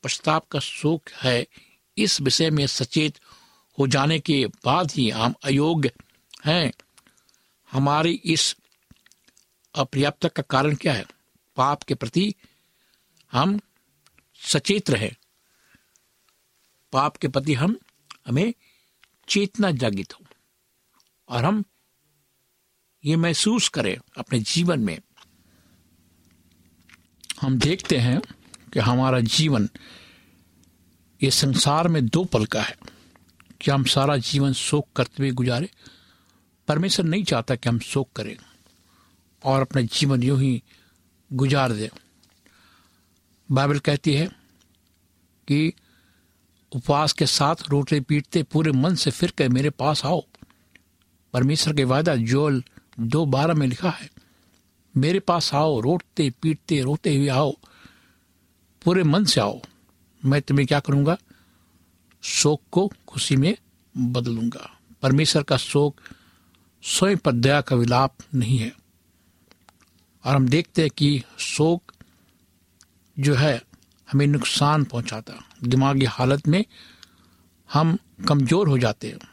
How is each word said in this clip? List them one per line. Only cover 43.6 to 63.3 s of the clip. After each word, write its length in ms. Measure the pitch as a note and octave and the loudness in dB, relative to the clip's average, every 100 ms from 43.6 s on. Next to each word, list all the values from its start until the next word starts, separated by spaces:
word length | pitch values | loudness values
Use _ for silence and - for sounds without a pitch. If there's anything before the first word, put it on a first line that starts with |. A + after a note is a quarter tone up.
| C#3+ C#3+ | 2 0
कहती 360 | - C#3+ D#3+ | 0 0 0
है 120 | C#3+ F3 - _ _ _ _ _ _ _ _ _ _ - | 0 -2 -8 _ _ _ _ _ _ _ _ _ _ -2
कि 240 | C#3+ D#3+ - _ _ _ _ _ _ _ _ _ | 0 0 -4 _ _ _ _ _ _ _ _ _
उपवास 400 | B2+ - C#3+ D3+ | -8 0 0 0
के 140 | - D3 | 0 -2
साथ 300 | - D3 E3 - | 2 0 0 -2
रोते 320 | C#3+ C3+ D3+ | -2 0 -2
पीटते 420 | C3 D3 - F3 | 0 -2 0 -4
पूरे 300 | C#3+ D#3 D#3 | 0 0 2
मन 220 | C3 D#3 | 2 2
से 160 | F3+ D3 | 0 -2
फिर 200 | - F3 | 0 -4
के 180 | - C3+ | 0 2
मेरे 220 | B2+ D3 | 2 0
पास 340 | - C3+ D3+ | 0 -2 0
आओ। 200 | C#3 E3+ - - - _ _ _ _ _ _ _ _ | 0 -2 -4 -20 -20 _ _ _ _ _ _ _ _
परमेश्वर 440 | B2 C3 D3+ D#3 D3 | 0 2 0 0 0
के 80 | |
वायदा 320 | B2+ C3 E3 C3+ | 2 2 2 0
जोएल 480 | A2+ C3+ D3+ C3+ - - _ - | 2 2 2 0 -4 -20 _ -8
दो 260 | A2+ D3+ D#3 | -2 0 0
बारह 280 | C3 D#3+ | 2 2
में 120 | D#3+ C3+ | 2 0
लिखा 240 | B2 F3+ | -2 -4
है, 200 | - - - _ _ _ _ _ _ _ C3+ | -6 -14 -20 _ _ _ _ _ _ _ 0
मेरे 240 | D3 F#3+ | 0 0
पास 340 | - E3+ - | 0 0 0
आओ, 260 | C#3+ D#3 C3 | 0 0 0
रोते 500 | A#2+ F3 - - C#3+ | 0 -2 -4 -2 -2
पीटते 500 | - D#3+ D3+ - D3+ | -2 -4 -4 -2 -2
रोते 360 | C3 D3 G3 C#3 | 0 -2 0 0
हुए 120 | C#3+ | 2
आओ, 240 | C3 D3 - - - - _ _ _ _ _ _ _ _ _ | 0 0 -4 -16 -20 -20 _ _ _ _ _ _ _ _ _
पूरे 180 | E3+ F#3 | 0 2
मन 220 | D#3+ E3 | 2 2
से 160 | F#3+ - | 2 0
आओ, 220 | G#2 - - _ _ _ _ _ | 0 -4 -16 _ _ _ _ _
मैं 180 | C3+ D3 | 0 0
तुम्हें 240 | - C#3+ C3+ | 2 0 2
क्या 120 | D3 | 0
करूँगा? 380 | - C#3 C#3+ F#3 _ _ _ _ _ _ _ _ _ _ | 0 0 2 -2 _ _ _ _ _ _ _ _ _ _
शोक 400 | - - D3 D3+ _ | -6 0 0 0 _
को 200 | F3 G3 - - | 0 0 -6 -14
खुशी 280 | - - | -8 0